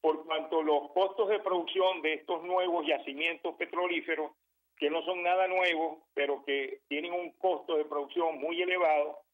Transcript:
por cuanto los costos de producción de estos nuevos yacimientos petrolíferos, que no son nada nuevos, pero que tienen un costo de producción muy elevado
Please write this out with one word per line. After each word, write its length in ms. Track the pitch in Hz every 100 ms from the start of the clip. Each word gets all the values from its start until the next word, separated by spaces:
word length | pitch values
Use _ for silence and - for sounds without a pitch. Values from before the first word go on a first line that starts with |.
por 240 | 160 151 160
cuanto 380 | 156 156 160
los 280 | 156 147 -
costos 380 | 180 190 190 202
de 100 | 208
producción 640 | 190 180 165 185 185 185
de 140 | 156 156
estos 280 | - 175
nuevos 420 | 170 185 180 170 151
yacimientos 720 | 147 - 139 165 165 175 -
petrolíferos, 760 | 170 170 180 170 160 156 147 _ _ _ _ _
que 140 | 147
no 120 | 160
son 200 | 156 180
nada 240 | 175 185 185
nuevos, 520 | 185 180 160 160 156 _
pero 300 | - 143 139
que 380 | - 139 135 - _
tienen 240 | 147 170
un 180 | 175 175
costo 440 | - 190 165 - 160
de 80 | 151
producción 540 | 147 143 175 165 147
muy 220 | 151 170
elevado 580 | 180 180 165 151 151 - _